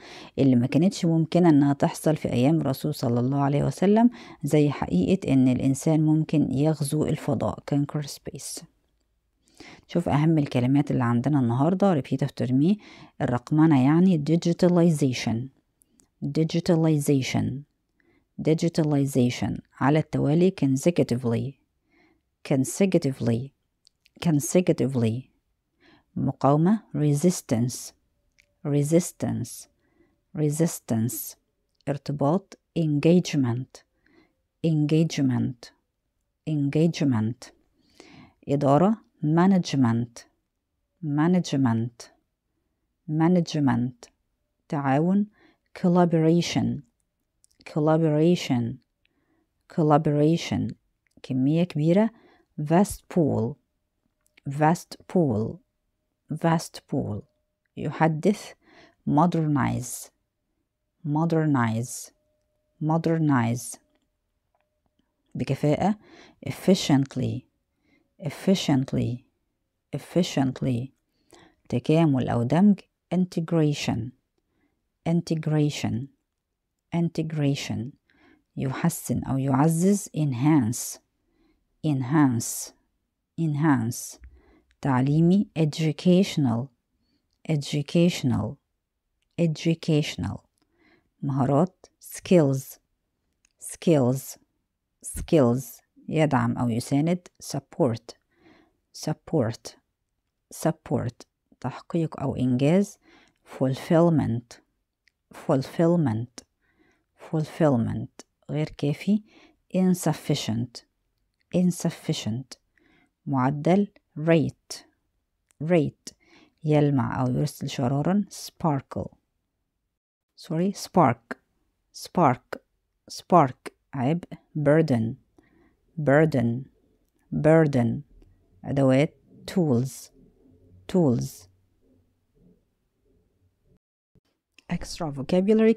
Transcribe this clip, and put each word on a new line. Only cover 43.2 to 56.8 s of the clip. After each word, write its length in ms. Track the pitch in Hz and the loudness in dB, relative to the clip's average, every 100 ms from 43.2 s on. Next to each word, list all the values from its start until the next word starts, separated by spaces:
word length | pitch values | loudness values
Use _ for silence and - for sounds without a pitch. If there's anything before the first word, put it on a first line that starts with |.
| 165 180 160 156 139 120 123 - - _ _ _ _ _ - | 2 2 0 0 0 0 -4 -8 -20 _ _ _ _ _ -8
تعاون 580 | 156 139 139 170 202 208 _ _ _ _ - | -4 0 0 2 0 -2 _ _ _ _ -4
collaboration، 1000 | 180 180 175 165 160 175 160 - 113 147 - _ _ _ _ _ _ _ - | 2 4 4 4 4 2 0 -2 -2 -4 -10 _ _ _ _ _ _ _ -8
collaboration، 1040 | 165 151 160 160 151 165 175 - 123 117 131 _ _ _ _ _ _ _ _ _ | -2 2 2 2 4 4 2 0 -2 -2 -8 _ _ _ _ _ _ _ _ _
collaboration، 1000 | - 151 147 156 147 151 165 - 101 107 - _ _ _ _ | -2 2 4 2 2 2 2 -2 -4 -4 -8 _ _ _ _
كمية 420 | - 131 135 160 | -6 -2 0 0
كبيرة 460 | 175 151 156 180 220 - _ _ _ - | 0 0 2 2 2 -4 _ _ _ -8
vast 380 | 151 165 208 - - | 0 2 2 -4 -4
pool، 400 | 185 143 110 113 147 _ _ _ _ _ _ _ _ 143 | 0 0 0 -4 -8 _ _ _ _ _ _ _ _ -10
vast 460 | 139 151 175 - - - | 0 0 0 -6 -20 -6
pool، 440 | 190 151 107 113 170 _ _ _ _ _ _ - | -2 0 -2 -4 -8 _ _ _ _ _ _ -12
vast 460 | 160 165 160 - - | -4 0 0 -4 -16